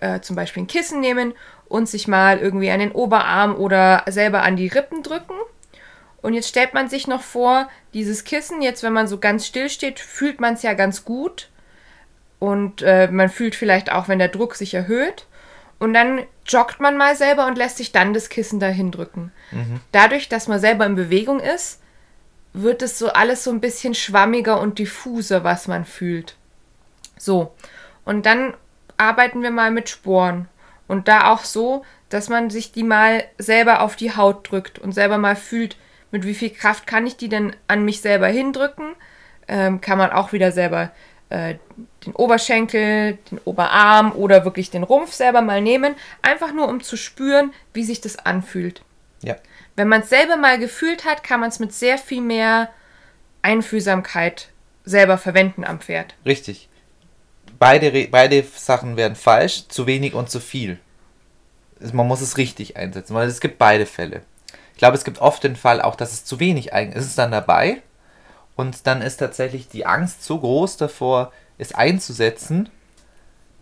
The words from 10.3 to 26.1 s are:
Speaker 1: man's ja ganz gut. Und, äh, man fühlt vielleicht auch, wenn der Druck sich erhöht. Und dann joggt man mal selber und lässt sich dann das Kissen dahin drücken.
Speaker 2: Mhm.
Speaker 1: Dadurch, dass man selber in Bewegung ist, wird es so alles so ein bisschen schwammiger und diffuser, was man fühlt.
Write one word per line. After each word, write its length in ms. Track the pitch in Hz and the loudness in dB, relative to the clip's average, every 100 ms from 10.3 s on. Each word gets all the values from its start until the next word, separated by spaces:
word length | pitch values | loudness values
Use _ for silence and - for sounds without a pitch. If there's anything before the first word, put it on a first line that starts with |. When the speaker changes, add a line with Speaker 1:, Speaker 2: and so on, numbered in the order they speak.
| 277 | -2
Speaker 1:
man's 240 | 233 233 | -2 -2
ja 100 | 226 | -4
ganz 320 | 196 196 190 - | 0 0 -2 -8
gut. 440 | 240 339 - - _ _ _ _ _ _ _ _ - | -8 -8 -10 -20 _ _ _ _ _ _ _ _ -6
Und, 420 | 202 202 202 - | -2 -2 -4 -2
äh, 260 | 190 185 185 | 4 6 6
man 180 | 185 185 | 4 2
fühlt 260 | - 226 - | 2 -6 -2
vielleicht 360 | 214 185 190 | 2 2 2
auch, 160 | 180 185 | -4 -2
wenn 120 | 190 | 0
der 80 | 180 | 0
Druck 280 | 190 233 - | -2 -6 -6
sich 180 | 196 | -8
erhöht. 520 | 180 180 240 320 - - - - - - - | -6 -2 -2 -2 -6 -18 -20 -20 -20 -20 -6
Und 140 | 226 | 0
dann 300 | 233 240 262 - _ - | 2 2 0 -8 _ -2
joggt 320 | 247 240 - | 0 0 2
man 180 | 285 285 | 0 4
mal 180 | 285 285 | 2 2
selber 300 | 277 285 262 | 2 2 2
und 100 | 247 | 0
lässt 200 | 247 - | -4 -4
sich 140 | 233 | -2
dann 220 | 196 190 | 0 2
das 160 | 220 220 | 0 -4
Kissen 300 | - 214 208 | -8 -6 -2
dahin 320 | 196 190 185 | -2 -2 -4
drücken. 400 | 175 170 180 170 - - | -6 -12 -12 -14 -16 -14
Speaker 2:
Mhm. 280 | 117 117 123 - | -8 -8 -8 -2
Speaker 1:
Dadurch, 360 | 208 240 277 277 | 4 6 4 -4
dass 200 | 226 226 | -6 -2
man 120 | 202 | 0
selber 260 | 214 214 208 | 2 2 2
in 100 | 190 | 0
Bewegung 440 | 170 190 226 277 | 0 0 0 -2
ist, 420 | - 349 - - _ _ _ _ _ _ _ | -2 -4 -6 -14 _ _ _ _ _ _ _
wird 280 | 190 214 240 | -4 -2 -2
es 160 | 254 - | -4 -4
so 120 | 226 | 0
alles 300 | 170 226 247 | 2 2 0
so 80 | 254 | -2
ein 100 | 233 | -2
bisschen 320 | 240 240 254 | -4 -4 -6
schwammiger 640 | 233 - 202 202 240 233 214 | -6 0 4 4 2 0 0
und 200 | 208 208 | 0 -4
diffuser, 640 | 196 - 254 233 196 185 | -6 -8 -10 -8 -2 0
was 240 | 170 175 - | 0 -2 -4
man 180 | 175 165 | -6 -8
fühlt. 500 | - 175 | -8 -6